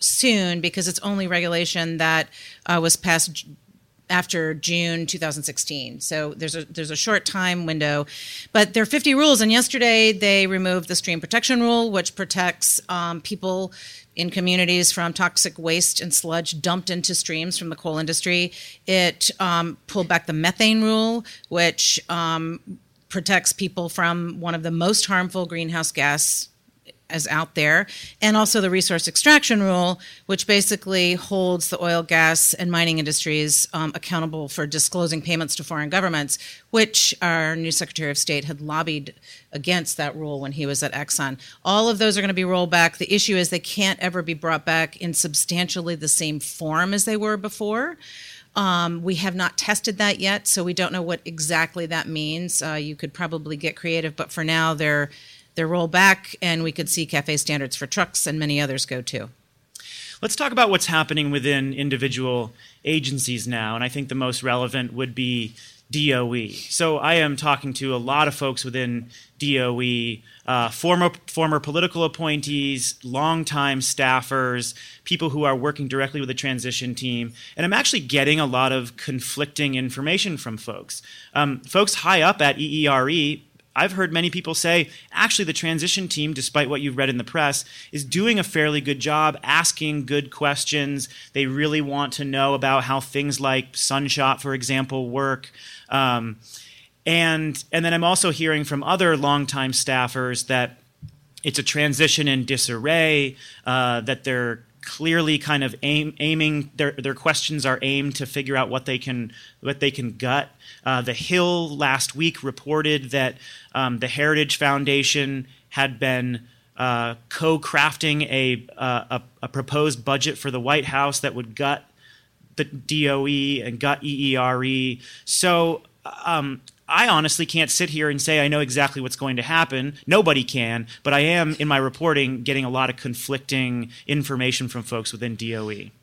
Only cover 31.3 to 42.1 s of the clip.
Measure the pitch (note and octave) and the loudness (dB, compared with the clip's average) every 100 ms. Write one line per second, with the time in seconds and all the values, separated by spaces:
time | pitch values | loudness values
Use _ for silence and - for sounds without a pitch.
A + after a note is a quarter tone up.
31.3 | G3 F#3 F3+ - - F3 E3+ E3+ E3 D#3+ | 0 2 0 -2 -2 0 0 4 6 6
32.3 | D#3+ - - F3 E3+ E3+ D#3+ D3 D3+ - | 6 4 2 0 2 4 2 0 0 0
33.3 | D3+ D3+ C#3+ - E3+ D#3 D#3 - F3 D#3+ | 0 2 2 0 -2 -4 -4 -4 -2 -2
34.3 | D#3+ C#3+ - D3 D3+ - F3+ E3+ D#3+ D#3 | -6 -8 -6 -4 0 0 0 -2 -2 -2
35.3 | E3 D#3 - D3+ D#3+ D3 F3+ F#3 D#3+ C#3+ | -2 -2 -6 -6 -6 -2 0 0 -2 -2
36.3 | - - - _ A3+ A3 A3 - - F3 | -4 -8 -18 _ 2 2 2 2 0 0
37.3 | E3 D#3 E3 E3 D#3+ E3 - D#3 C#3+ - | 0 0 -2 -2 -2 -4 -4 -4 -2 -2
38.3 | D3 C#3+ C#3+ D3+ D3+ E3 D3+ C#3 - - | -2 -4 -8 -6 -4 -2 -4 -6 -16 -20
39.3 | - _ D3 C#3+ F3+ D#3 - D3 C#3+ D#3 | -20 _ -8 -2 -2 -2 -4 -4 -4 -6
40.3 | C#3+ C#3 C#3 C#3+ C#3 C#3 C3+ D3 - C#3 | -6 -6 -6 -4 -2 -2 -4 -4 -2 -2
41.3 | C3+ - - E3 G3+ A3+ G#3 A3 | -6 -14 -8 0 2 4 2 2